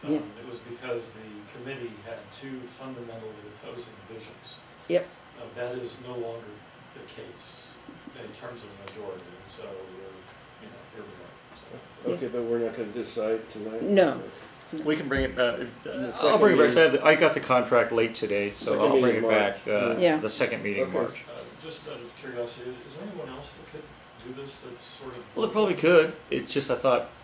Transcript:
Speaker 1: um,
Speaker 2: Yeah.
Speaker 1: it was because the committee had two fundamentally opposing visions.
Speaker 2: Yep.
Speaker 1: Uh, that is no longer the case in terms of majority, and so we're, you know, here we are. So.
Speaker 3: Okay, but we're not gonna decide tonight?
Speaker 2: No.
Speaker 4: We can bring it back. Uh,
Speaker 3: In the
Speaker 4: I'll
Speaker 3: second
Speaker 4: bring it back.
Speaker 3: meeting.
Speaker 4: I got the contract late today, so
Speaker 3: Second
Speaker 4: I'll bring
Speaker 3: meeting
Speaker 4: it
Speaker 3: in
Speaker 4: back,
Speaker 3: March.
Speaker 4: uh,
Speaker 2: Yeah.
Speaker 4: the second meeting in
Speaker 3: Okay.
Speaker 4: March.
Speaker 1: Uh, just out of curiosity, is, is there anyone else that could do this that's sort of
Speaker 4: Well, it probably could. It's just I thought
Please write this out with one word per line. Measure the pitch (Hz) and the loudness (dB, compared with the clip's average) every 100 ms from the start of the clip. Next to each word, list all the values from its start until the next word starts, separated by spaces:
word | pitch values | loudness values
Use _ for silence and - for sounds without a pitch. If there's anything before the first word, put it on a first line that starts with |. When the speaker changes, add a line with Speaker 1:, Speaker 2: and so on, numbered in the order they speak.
Speaker 1:
um, | 143 | 0
Speaker 2:
Yeah. | 151 | -2
Speaker 1:
it | - - 127 | -2 -14 -14
was | 117 | -14
because | 117 120 127 120 113 | -14 -14 -8 -8 -8
the | 107 110 104 104 135 | -16 -16 -16 -18 -14
committee | 123 131 120 104 104 | -12 -10 -12 -14 -14
had | - - | -14 -14
two | - 135 127 120 - | -16 -12 -12 -14 -14
fundamentally | 131 120 117 113 110 104 104 104 | -14 -12 -12 -12 -14 -14 -18 -16
opposing | - - 120 - 98 | -14 -14 -14 -18 -18
visions. | 110 - - - - - - - | -16 -16 -18 -18 -20 -20 -20 0
Speaker 2:
Yep. | 170 - - - - | 0 0 -14 -20 -18
Speaker 1:
Uh, | - - | -14 -8
that | 123 123 | -8 -6
is | - - 123 | -10 -12 -12
no | |
longer | 120 113 117 107 104 - - - | -8 -8 -8 -14 -18 -20 -20 -20
the | - - | -20 -18
case | - - - - - - - - - - - | -16 -16 -16 -18 -18 -20 -20 -20 -18 -18 -16
in | 107 | -16
terms | - 120 117 | -14 -14 -14
of | 104 98 98 | -16 -16 -16
majority, | 107 101 92 90 90 | -12 -12 -12 -16 -20
and | 95 | -18
so | - | -14
we're, | 104 95 95 92 95 95 - - - - | -12 -12 -14 -16 -16 -18 -20 -20 -20 -20
you | 107 | -18
know, | - - | -18 -18
here | 113 | -16
we | 95 90 | -16 -16
are. | 82 - - - - 127 - - 123 | -18 -20 -20 -20 -18 -18 -18 -8 -6
So. | 120 | -4
Speaker 3:
Okay, | 120 | -4
but | 120 | -4
we're | 117 117 | -2 0
not | 113 113 | -2 -4
gonna | 107 | -8
decide | 117 110 117 110 113 - | -6 -6 -4 0 -2 -4
tonight? | 110 107 113 | -10 -8 -6
Speaker 2:
No. | 165 196 165 131 - - - - - 160 | 4 6 6 2 -8 -14 -20 -20 -12 -6
Speaker 4:
We | 151 151 | -2 -2
can | 147 | 0
bring | 135 | 0
it | 131 127 | 0 2
back. | 120 | 0
Uh, | 120 123 113 - | 0 -6 -10 -10
Speaker 3:
In | 131 | -6
the | 127 | -6
Speaker 4:
I'll | |
Speaker 3:
second | 113 151 214 | 2 6 8
Speaker 4:
bring | 202 160 | 8 8
it | 147 | 8
back. | 127 160 | 8 8
Speaker 3:
meeting. | 135 151 | 8 6
Speaker 4:
I | |
got | - 156 | 8 6
the | 147 | 4
contract | - 127 - 120 117 | 4 4 6 4 6
late | 117 113 | 4 2
today, | 113 110 101 101 | 0 -2 0 -2
so | - - | -4 -2
Speaker 3:
Second | - | 4
Speaker 4:
I'll | 107 | 6
bring | 135 | 6
Speaker 3:
meeting | 123 110 | 6 4
Speaker 4:
it | |
Speaker 3:
in | 113 | 4
Speaker 4:
back, | 107 101 98 - | 4 4 0 0
Speaker 3:
March. | 104 | 2
Speaker 4:
uh, | 101 113 | 2 4
Speaker 2:
Yeah. | 175 156 | 4 4
Speaker 4:
the | 110 | 0
second | - 120 113 | 0 0 0
meeting | 104 101 | -4 -2
in | 135 | 0
Speaker 3:
Okay. | - | 0
Speaker 4:
March. | - - - | -2 -6 -14
Speaker 1:
Uh, | - - - | -14 -14 -14
just | 160 - 151 | -14 -12 -12
out | |
of | 135 120 - | -12 -14 -14
curiosity, | 139 120 117 123 123 | -12 -8 -8 -8 -12
is, | 127 - | -12 -14
is | 156 | -12
there | 202 | -12
anyone | 180 135 131 | -10 -12 -12
else | - | -14
that | - - | -16 -16
could | 151 - - - - 117 | -16 -16 -20 -20 -18 -14
do | 131 | -12
this | 139 - | -12 -14
that's | 127 123 | -16 -14
sort | - - 131 123 | -16 -14 -14 -14
of | - - | -10 -2
Speaker 4:
Well, | 220 | 0
it | |
probably | 214 202 | 2 2
could. | 175 156 175 156 - - | 4 8 8 6 -2 -6
It's | 139 131 | -6 -2
just | 143 139 | -4 0
I | 123 | 2
thought | 135 120 - - | 4 4 0 -12